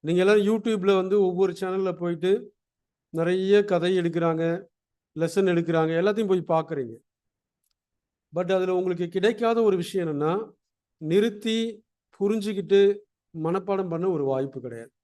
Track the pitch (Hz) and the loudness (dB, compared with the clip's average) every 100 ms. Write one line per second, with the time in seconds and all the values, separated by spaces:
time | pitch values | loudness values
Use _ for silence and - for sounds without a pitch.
0 | 151 175 185 208 202 220 214 214 190 196 | 0 2 4 4 4 0 0 0 2 2
1 | 185 202 185 180 190 170 185 190 190 170 | 2 2 2 2 0 0 -6 -2 -2 -2
2 | 175 170 180 208 247 _ _ _ _ _ | -4 -2 0 0 -2 _ _ _ _ _
3 | _ 160 170 185 190 202 202 180 175 185 | _ -4 -2 0 4 4 4 0 2 0
4 | 170 165 165 160 165 175 - _ _ _ | 0 0 0 0 -2 -2 -8 _ _ _
5 | _ - 165 170 190 170 165 165 160 165 | _ -6 -2 0 2 2 0 0 0 0
6 | 190 214 208 185 156 160 156 156 120 151 | 0 0 0 0 2 -2 -2 -6 -8 -12
7 | _ _ _ _ _ _ _ _ _ _ | _ _ _ _ _ _ _ _ _ _
8 | _ _ _ 160 180 190 185 180 185 180 | _ _ _ -6 -2 0 2 0 0 -2
9 | 175 190 196 220 233 233 220 190 175 190 | -2 0 0 0 0 2 2 2 -2 -4
10 | 165 147 151 185 220 _ _ _ _ _ | -4 -2 -2 -2 -6 _ _ _ _ _
11 | 156 180 226 208 220 226 226 214 _ _ | 0 2 2 -2 -4 -2 -4 -8 _ _
12 | _ _ 196 220 202 202 165 196 202 202 | _ _ -2 0 -2 -6 2 4 4 2
13 | _ _ _ 165 160 185 180 196 190 165 | _ _ _ -6 -2 -2 -2 -4 -2 -2
14 | 185 170 135 131 135 135 120 113 117 _ | -2 -2 0 -2 -4 -8 -12 -14 -18 _